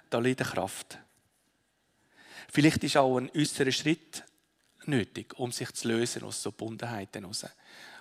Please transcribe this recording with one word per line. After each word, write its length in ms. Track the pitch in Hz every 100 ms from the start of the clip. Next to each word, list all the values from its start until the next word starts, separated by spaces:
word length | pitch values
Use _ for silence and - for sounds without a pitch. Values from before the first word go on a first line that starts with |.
| -
da 100 | 120
liegt 220 | 123 131
eine 80 | 120
Kraft. 500 | - 95 - - - - _ _ _ _ _ _ _ _ _ _ _ - - -
Vielleicht 320 | - 151 - 143
ist 100 | 147
auch 220 | 135 127
ein 120 | 127 156
äußerer 380 | 147 - 131
Schritt 500 | - 151 165 - - - _ _ _ _ _ -
nötig, 520 | 135 80 - 104 -
um 140 | 127
sich 220 | - 127
zu 160 | - 117
lösen 340 | 113 120 110
aus 180 | 107 -
so 100 | 104
Bundenheiten 760 | - 110 113 113 110 98 107 92
raus. 200 | - - - - - - -